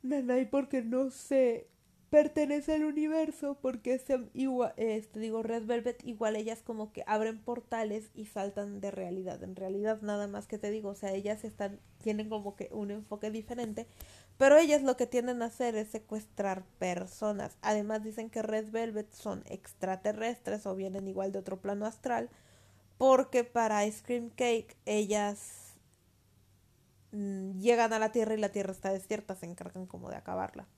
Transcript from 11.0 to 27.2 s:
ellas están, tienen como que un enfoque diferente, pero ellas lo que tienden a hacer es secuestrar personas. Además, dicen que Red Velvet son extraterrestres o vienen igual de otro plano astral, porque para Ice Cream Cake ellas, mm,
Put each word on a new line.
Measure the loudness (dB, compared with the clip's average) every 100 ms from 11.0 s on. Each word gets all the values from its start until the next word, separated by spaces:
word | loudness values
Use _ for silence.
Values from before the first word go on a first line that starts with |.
| -4
ellas | -2 -2 -4 -6
están, | -6 -6 -6 -20 -8
tienen | -4 -2 -2
como | -6 -6 -10
que | -10
un | -6 -6
enfoque | -8 -8 -6 -6
diferente, | -6 -8 -6 -6 -6 -10 -16 -20 -20 -20 6
pero | 10 10
ellas | 8 6
lo | 4 2
que | 2
tienden | 0 0 -2
a | -4
hacer | -2 -2 0
es | -4
secuestrar | -8 -8 -10 -10 -4 -2 -2 -8 -4
personas. | -2 -2 -6 -4 -2 -2 -6 -4
Además, | 0 0 0 -4
dicen | -4 -8 -6
que | -4
Red | -2 -2 -2
Velvet | -4 -2 -4 -8
son | -10 -8 -8 -10
extraterrestres | -14 -14 -6 -4 -2 -2 -2 -4 -4 -6 -4 -4
o |
vienen | -4 -4 -6 -6
igual | -4 -2
de | -4
otro | -6 -6
plano | -4 -4 -4
astral, | -4 -2 -2 -4 -12 -20 -20 -20 -20 _ 4
porque | 8 8 8 2
para | 2 2 2 2 2
Ice | -2
Cream | -4 -4 -4
Cake | -2 2 2 -2 -12 -2
ellas, | 0 2 2 0 -2 -12 -16 -20 -20 _ _ _ _ _ _ _ _ _ _ _ _ _
mm, | -6